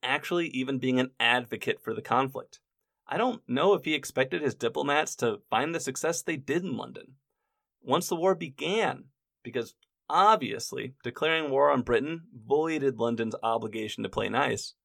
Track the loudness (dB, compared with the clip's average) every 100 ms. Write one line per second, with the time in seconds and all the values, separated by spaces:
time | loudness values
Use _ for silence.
0 | -2 -2 0 -2 0 -2 -2 0 2 2
1 | 2 2 4 4 0 -6 -4 -4 -6 -6
2 | 0 0 0 -4 -12 -18 _ _ _ _
3 | -6 -2 -2 -2 -4 2 4 4 2 -2
4 | -2 -2 0 0 -2 0 -2 0 0 2
5 | 0 0 -2 -2 -2 0 0 -2 -4 -4
6 | -2 -2 -4 -6 -2 -2 -2 -6 -8 -12
7 | -18 _ _ _ _ _ _ _ -2 0
8 | 0 0 2 2 -4 -6 -2 0 0 -2
9 | -12 _ _ _ -6 -6 -6 -10 _ _
10 | 0 4 6 6 2 -6 -8 -8 -8 -8
11 | -10 -2 0 0 2 4 4 4 2 2
12 | 0 -8 -12 -12 0 2 2 0 0 0
13 | 0 0 -2 -2 0 0 -2 -6 -6 -6
14 | -6 -2 0 0 0 -2 -8 -16